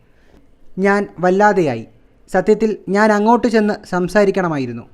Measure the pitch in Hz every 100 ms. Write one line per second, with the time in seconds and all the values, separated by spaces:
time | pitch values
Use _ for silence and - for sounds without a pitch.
0 | _ _ _ - - _ - - 196 202
1 | 202 - 180 190 208 190 156 117 110 _
2 | _ _ - 190 185 214 220 202 - 196
3 | 220 208 214 233 240 220 208 202 - 180
4 | 180 214 202 196 180 147 123 117 -